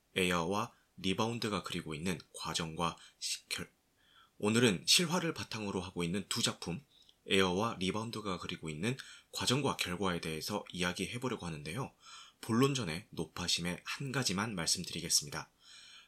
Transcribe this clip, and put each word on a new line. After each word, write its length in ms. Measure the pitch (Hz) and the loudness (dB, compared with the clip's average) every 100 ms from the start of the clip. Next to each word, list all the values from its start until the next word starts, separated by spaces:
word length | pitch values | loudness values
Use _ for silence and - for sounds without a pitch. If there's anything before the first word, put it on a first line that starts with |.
| _ - | _ 0
에어와 560 | 90 87 82 101 117 - _ - | 2 4 2 0 -2 -6 _ -4
리바운드가 680 | 92 92 113 117 113 98 | 0 2 2 0 -2 -2
그리고 300 | - 90 80 | -2 -6 -6
있는 240 | 76 87 80 - | -4 -2 -4 -6
과정과 640 | - 80 80 82 80 85 - - - | -10 -4 -4 -4 -2 -2 -2 -12 -8
시-, 200 | - - - | -6 -6 -6
결-, 240 | - 87 _ _ _ _ - - - | -8 -8 _ _ _ _ -20 -20 -2
오늘은 480 | 104 113 120 87 - | 2 6 6 4 4
실화를 480 | - 175 175 165 | 4 4 2 0
바탕으로 480 | - 101 113 101 98 | -2 -6 -6 -2 -2
하고 240 | 90 87 85 | -2 -2 0
있는 200 | 98 95 | 0 -2
두 120 | - | 0
작품, 400 | 113 110 - 82 - _ - _ - | 0 0 -4 -6 -8 _ -20 _ 2
에어와 480 | 98 95 90 113 95 | 4 6 4 2 0
리바운드가 600 | 90 98 113 107 104 87 | 0 0 -2 -4 -4 -4
그리고 320 | 90 90 82 | -4 -6 -6
있는 260 | 76 104 131 - - - | -2 -2 -2 -6 -18 -12
과정과 420 | - 98 127 135 85 | -4 2 2 2 0
결과에 460 | - 87 95 85 | -2 0 0 0
대해서 420 | 82 78 - 104 - | -2 -4 -2 -4 -4
이야기해보려고 760 | 90 90 87 85 120 127 107 85 | 0 0 0 -2 -2 -2 -2 -6
하는데요. 460 | 78 73 95 120 - - - - _ | -6 -6 -6 -6 -10 -20 -20 -20 _
본론 340 | - 113 135 | 2 6 6
전에 320 | 139 98 80 - | 4 -2 -4 -6
노파심의 720 | - 82 - 87 - 87 87 | -6 -6 -2 0 0 0 -4
한 300 | - - 139 | -6 -6 -4
가지만 420 | 131 123 92 110 98 | 0 0 0 -2 -2
말씀드리겠습니다. 960 | 82 - 85 87 80 - 71 76 71 _ - - - - | 0 0 -2 -4 2 2 2 -6 -10 _ -20 -20 -20 -20